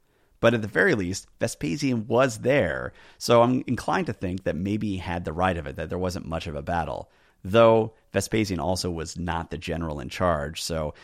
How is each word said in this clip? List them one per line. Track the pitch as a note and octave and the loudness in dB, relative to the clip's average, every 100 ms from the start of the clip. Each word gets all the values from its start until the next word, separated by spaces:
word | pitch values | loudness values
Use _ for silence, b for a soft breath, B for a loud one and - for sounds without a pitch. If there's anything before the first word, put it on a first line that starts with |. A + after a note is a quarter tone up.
| _ _ _ _ | _ _ _ _
But | A#2 | 2
at | A#2+ | 2
the | G#2 | 0
very | - F#3+ | 2 4
least, | A#2 F2+ G2 - - | 2 -2 -6 -10 -6
Vespasian | A2 - D3 D3+ C#3 A#2+ A2 | -6 -4 -6 -2 -2 -2 0
was | A#2 C3+ A2 | 2 2 0
there, | A2 C#3 F2 C2 B1+ B B B | 2 2 2 -2 -8 B B B
so | - A#2 | 4 6
I'm | A#2+ B2+ - | 6 2 -2
inclined | A#2+ - F3+ E3 | -4 -2 -2 -2
to | |
think | G#2 F#2 F#2 | -4 -4 -4
that | F2 D#2+ | -4 -2
maybe | F#2+ G#2+ G#2+ | -2 -2 -2
he | F#2 | -4
had | F2+ F2 E2 | -4 -6 -4
the | |
right | D#2 F#2 E2+ | 0 0 0
of | C#2+ | -6
it, | C2 | -8
that | D#2+ | -6
there | F2+ | -4
wasn't | F#2 E2+ - | -4 -4 -6
much | D#2+ E2+ | -6 -6
of | D2 | -8
a | |
battle. | D2 E2+ D2 G1+ - b b b | -4 -2 -2 -6 -12 b b b
Though | F#2+ A2+ A#2 A2+ A2 b b | 2 8 8 8 2 b b
Vespasian | G2 - A2 G#2 E2+ | -4 0 0 0 0
also | D#2 F#2 F#2 | -2 -2 -2
was | E2 D#2 E2+ | -6 -6 -6
not | E2+ E2 E2 | -4 -4 -6
the | D#2 | -8
general | F2 E2 D#2+ D2 | -6 -4 -4 -6
in | B1+ | -8
charge, | - F#2 D#2 D2 E2 | -2 0 2 -2 -6
so | - D#2+ D2+ B | -4 -4 -4 B